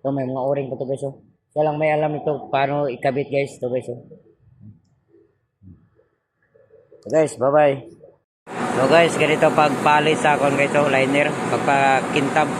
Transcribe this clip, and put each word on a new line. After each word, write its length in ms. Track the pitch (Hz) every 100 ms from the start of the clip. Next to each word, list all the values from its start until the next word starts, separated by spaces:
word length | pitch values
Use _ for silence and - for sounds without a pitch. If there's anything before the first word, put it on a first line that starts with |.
Ito, 80 | 135
may 160 | 139
mga 160 | 127 131
o-ring 320 | 131 143 135
pa 80 | 131
to, 80 | 135
guys, 160 | 135
oh. 160 | 139 135 _ _ _
Siya 160 | 147 156
lang 80 | 151
may 160 | 156
alam 240 | 151 151 147
ito 160 | 156 139 -
paano 400 | 135 139 143 147
ikabit, 400 | 123 143 131 135
guys. 320 | 139 139 -
Ito, 80 | 127
guys, 240 | 127 120
oh. 80 | 120 - - _ _ _ _ 104 104 _ _ _ _ _ _ _ _ 95 82 _ _ _ _ _ _ _ _ _ - _ -
So, 80 | -
guys, 240 | 147 151 120
bye-bye. 400 | 127 147 147 139 - - - _ _ _ -
So, 400 | - 123 123 135
guys, 240 | 160 165 -
ganito 320 | 147 151 160
pagpalit 640 | 156 151 127 151 151 151 151
sa 240 | 156 143
akong, 160 | 143 139
guys, 160 | 143 147
oh, 80 | 143
liner. 400 | 135 135 139 147 139 -
Pagpakintab. 960 | 120 - 139 139 131 - 151 139 151 147